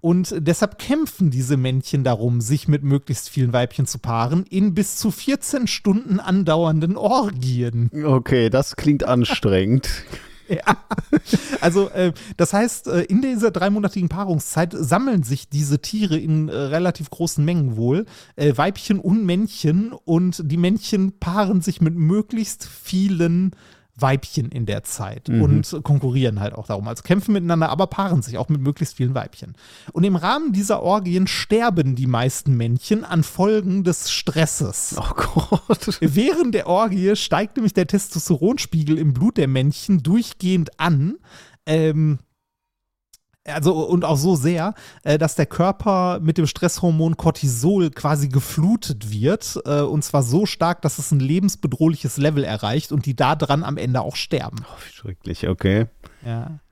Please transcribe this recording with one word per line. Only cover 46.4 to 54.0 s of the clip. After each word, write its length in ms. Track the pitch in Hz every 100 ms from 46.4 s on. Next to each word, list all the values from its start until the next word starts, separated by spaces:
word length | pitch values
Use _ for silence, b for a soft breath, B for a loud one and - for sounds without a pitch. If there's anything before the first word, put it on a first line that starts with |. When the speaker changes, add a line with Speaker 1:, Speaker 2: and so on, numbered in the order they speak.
| 156
Speaker 1:
Stresshormon 680 | - 175 - 175 160 165 165
Cortisol 720 | 165 156 139 120 143 202 170
quasi 400 | - 143 147 143
geflutet 840 | 135 - - 165 226 - 113 107
wird, 480 | 107 123 214 - 131
äh, 160 | - 147
und 240 | 147 151
zwar 180 | - 143
so 220 | 127 147
stark, 380 | 208 - 165 -
dass 160 | 156 -
es 140 | 147
ein 80 | 147
lebensbedrohliches 960 | 131 170 190 - 143 - 156 160 143 -
Level 260 | 143 147
erreicht 480 | 131 107 107 139 -
und 140 | 147 143
die 100 | 120
da 200 | 131 143
dran 280 | 151 143
am 140 | 170 143
Ende 240 | 107 123